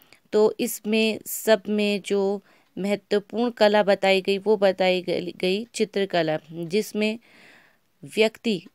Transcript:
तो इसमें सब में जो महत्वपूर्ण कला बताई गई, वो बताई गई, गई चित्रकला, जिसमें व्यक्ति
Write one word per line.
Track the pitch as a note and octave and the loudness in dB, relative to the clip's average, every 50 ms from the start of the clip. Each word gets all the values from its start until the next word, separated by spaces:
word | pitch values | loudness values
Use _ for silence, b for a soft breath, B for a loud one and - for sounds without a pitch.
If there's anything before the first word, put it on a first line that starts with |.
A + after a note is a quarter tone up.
| b b b b b _ | b b b b b _
तो | - G#3+ G#3+ A3 - - | 2 4 4 2 2 0
इसमें | - - - - - G#3 A3 A3 A3 A3 G#3+ - - - | -4 -6 -6 -6 -4 -2 0 0 0 0 -2 -4 -8 -12
सब | - - - G#3 A3 G3+ - G#3 | -12 -4 0 2 2 2 2 -2
में | G#3 G#3 G#3 G#3 G#3 G3 | -2 -2 0 0 -2 -4
जो | F#3 - G3+ G3+ G3 G3 G3+ G3 - b b b b b b - | -4 -2 -2 0 0 0 -2 -4 -8 b b b b b b -6
महत्वपूर्ण | F#3 G3+ G#3 G3+ _ - G3+ G#3 G3 - - G#3+ A#3+ A#3+ | -4 -4 -4 -4 _ -2 -2 -2 -2 -2 -4 -4 -4 -2
कला | A#3 - G#3+ G#3 G#3 G#3 G3+ | 0 4 4 4 4 4 4
बताई | F#3+ G3 F#3+ - F#3+ F#3+ F#3+ | 2 2 2 4 2 2 2
गई, | F#3 G3 G3 G3 | 2 0 -2 -2
वो | G3 G#3 A3 G3 | 0 0 0 2
बताई | G3+ F#3+ F#3 - F#3+ F#3 F#3 F#3 | 2 2 2 2 2 0 0 0
गई, | F3 F3+ E3 - F3+ F3 | -2 -2 -4 -4 -4 -6
गई | - - - F#3 F#3+ G#3 A#3 - - | -8 -4 -4 -2 -2 -2 -6 -6 -6
चित्रकला, | - A3 G#3 - G3+ G3 G3 - F3 D#3+ D#3 D#3 D#3 - - | -4 -4 -4 -2 -4 -4 -2 0 -2 0 0 -2 -6 -6 -10
जिसमें | D#3+ E3 E3+ E3 E3+ G#3+ G#3 - - G#3 G#3+ G#3+ A3 A#3 b b b b b b b b b b b b b b _ _ - | -12 -10 -8 -4 -2 -2 -2 -2 -4 -4 -2 -2 -4 -6 b b b b b b b b b b b b b b _ _ -18
व्यक्ति | C#3 - G#3 G#3+ A3 - - - A#3 G#3 E3 - - | -6 0 2 2 2 0 -2 -4 -2 -2 -4 -4 -10